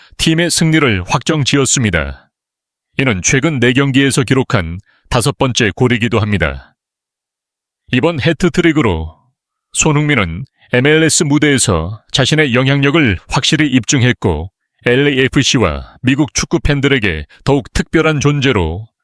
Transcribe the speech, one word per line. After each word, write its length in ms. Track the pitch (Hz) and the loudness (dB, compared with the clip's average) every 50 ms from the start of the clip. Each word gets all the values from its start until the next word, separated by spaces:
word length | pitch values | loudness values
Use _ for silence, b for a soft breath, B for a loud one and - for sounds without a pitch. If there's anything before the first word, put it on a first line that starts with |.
| b b b | b b b
팀의 320 | - - 160 160 160 175 165 | -4 -2 0 0 0 0 -2
승리를 540 | - - 165 160 156 156 147 123 101 92 87 | 0 0 0 2 2 2 2 2 0 -2 -2
확정지었습니다. 1200 | - 123 123 - - 165 151 127 - 143 143 131 - - 139 113 104 85 80 71 71 69 - _ _ _ _ _ _ _ _ _ _ _ _ _ _ _ - | -4 -4 -4 -2 -2 -2 -2 -2 0 0 0 0 0 0 0 0 0 0 -2 -4 -6 -8 -14 _ _ _ _ _ _ _ _ _ _ _ _ _ _ _ -2
이는 220 | 139 127 110 180 - | -2 0 -2 -2 -2
최근 360 | - 143 135 127 165 151 123 | 0 0 0 0 0 0 2
네 140 | 120 127 123 | 2 2 2
경기에서 480 | 135 139 139 123 135 139 135 - 147 | 2 2 2 2 2 2 2 0 0
기록한 560 | 120 - 131 131 123 - - 101 85 80 85 101 - _ _ _ _ - | 0 0 0 0 0 0 -2 -2 -2 -4 -8 -12 -14 _ _ _ _ -4
다섯 280 | - - - - - - | -2 -2 0 -2 -2 -2
번째 320 | 139 127 113 - 120 98 - | -2 -2 0 0 0 0 0
골이기도 440 | - 127 117 120 104 113 113 101 104 | 0 0 0 2 0 0 0 0 0
합니다. 560 | 107 104 104 87 80 71 69 67 - - _ _ _ _ _ _ _ _ _ _ _ _ _ _ _ _ _ _ _ _ _ _ _ - | 0 0 -2 -2 -2 -4 -4 -8 -14 -20 _ _ _ _ _ _ _ _ _ _ _ _ _ _ _ _ _ _ _ _ _ _ _ -4
이번 300 | 123 127 127 165 170 135 | -2 0 0 0 0 0
해트트릭으로 960 | 113 165 160 - 190 170 - 185 170 165 - 156 143 104 85 80 80 80 - _ _ _ _ _ _ _ _ _ _ _ | -2 -2 0 0 0 0 0 2 2 2 2 2 0 0 0 -2 -4 -8 -12 _ _ _ _ _ _ _ _ _ _ _
손흥민은 720 | - - - 160 147 151 151 147 147 113 95 82 80 87 131 b b b b b - | -6 -2 0 0 0 0 0 0 0 0 -2 -2 -6 -8 -12 b b b b b -2
엠엘에스 500 | 123 131 147 156 160 160 151 - - 170 | 0 2 2 4 4 2 2 2 0 0
무대에서 800 | 143 143 147 151 147 139 120 - - 92 80 80 92 110 - _ _ | 0 2 2 2 2 2 2 2 0 0 0 -2 -4 -8 -12 _ _
자신의 420 | - - 131 - 156 156 156 135 113 | -2 -2 0 0 0 0 0 2 0
영향력을 640 | 123 131 135 143 143 139 143 139 165 147 110 90 - - | 0 2 2 2 2 2 2 2 2 2 2 0 -2 -4
확실히 400 | - - 127 - - 156 143 156 139 | -4 -4 -2 0 0 0 0 2 2
입증했고 840 | 127 127 104 - 147 135 117 123 113 - - 101 78 73 87 - - _ _ _ _ _ - | 0 0 0 0 0 2 2 2 0 0 -2 -2 -2 -4 -6 -10 -14 _ _ _ _ _ -2
엘에이에프씨와 1120 | 120 123 131 143 143 135 131 135 120 - 143 131 - - 127 104 82 73 67 65 - - _ - | 0 2 2 2 2 2 2 0 2 2 0 0 2 2 2 0 0 -2 -4 -10 -14 -14 _ -2
미국 320 | 123 135 131 151 - - | 0 0 0 0 -2 -2
축구 240 | - - - - 156 | -6 -4 -2 -2 -2
팬들에게 680 | - - 143 139 127 143 139 127 104 95 80 76 71 b b b - | 0 0 0 0 0 0 0 0 0 -2 -4 -4 -8 b b b -2
더욱 280 | 135 135 139 - - - | -2 0 0 -2 -4 -6
특별한 460 | - 175 - - 165 156 156 156 139 | -6 -4 0 0 0 0 0 0 0
존재로 680 | 143 143 147 147 135 139 120 98 85 78 82 104 113 - _ _ | 0 0 0 0 0 0 0 0 0 -2 -4 -8 -10 -14 _ _